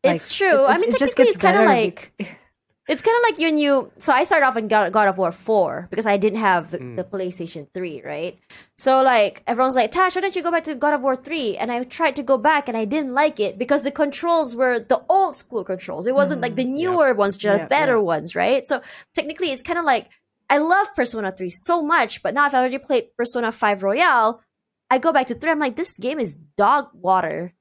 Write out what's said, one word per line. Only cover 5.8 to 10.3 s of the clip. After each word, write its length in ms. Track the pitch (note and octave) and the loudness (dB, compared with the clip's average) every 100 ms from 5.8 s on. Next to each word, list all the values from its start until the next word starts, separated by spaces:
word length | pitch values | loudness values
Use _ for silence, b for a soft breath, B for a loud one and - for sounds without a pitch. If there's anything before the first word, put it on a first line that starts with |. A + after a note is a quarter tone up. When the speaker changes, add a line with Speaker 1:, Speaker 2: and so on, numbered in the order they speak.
| F3+ | -8
Speaker 1:
because 180 | F#3+ A3 | -4 0
I 120 | G3+ | 2
didn't 220 | G#3+ G#3 | 0 0
have 300 | G#3+ F3+ D#3+ | 2 2 0
the, 80 | F3 | -10
Speaker 3:
Mm. 180 | B2 A#2+ | -10 -10
Speaker 1:
the 80 | |
PlayStation 640 | F3+ G3 F#3 F3+ E3+ E3 C#3+ | -8 -8 -8 -8 -12 -12 -14
three, 300 | F#3 F3+ C#3+ | -10 -10 -10
right? 340 | - D3 F3 - B B B - | -10 -8 -8 -12 B B B -6
So, 240 | - C4 | 2 4
like, 400 | C4 A#3+ G3+ - - | 4 4 2 -2 -6
everyone's 280 | A#3 C4 | 0 0
like, 160 | B3+ G#3+ | 2 0
"Tash, 240 | F4 F#4 | 2 0
why 60 | F4+ | 0
don't 160 | F#4+ | -4